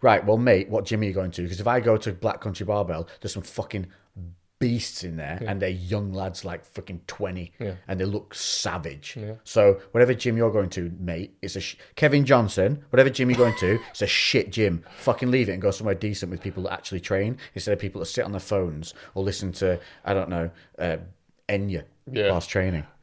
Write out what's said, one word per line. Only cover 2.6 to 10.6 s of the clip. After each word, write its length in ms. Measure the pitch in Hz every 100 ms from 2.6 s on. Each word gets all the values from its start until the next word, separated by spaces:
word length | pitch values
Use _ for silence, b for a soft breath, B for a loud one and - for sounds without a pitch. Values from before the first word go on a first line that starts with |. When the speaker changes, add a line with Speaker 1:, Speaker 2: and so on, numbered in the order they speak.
| 95
Speaker 1:
Barbell, 420 | 104 92 80 85 B
there's 100 | 98
some 100 | 101
fucking 420 | 92 - 107 104 90 b b - 87 87 _ _
beasts 440 | 127 120 - -
in 100 | 90
there, 240 | 82 73 82
Speaker 2:
Yeah. 120 | 110
Speaker 1:
and 100 | 98
they're 60 | 92
young 440 | 92 90 104 101
lads, 320 | 95 95 87
like, 200 | 95 87
fucking 380 | - - - 87 -
twenty, 460 | - 101 92 85 _
Speaker 2:
Yeah. 140 | 110 92 -
Speaker 1:
and 140 | 95
they 40 |
look 300 | 95 101 -
savage. 840 | - - - 104 90 80 71 - -
Speaker 2:
Yeah. 180 | 104 110
Speaker 1:
So 360 | - 113 101 98 B
whatever 220 | 117 123
gym 220 | 117 123 113
you're 140 | 117
going 200 | 107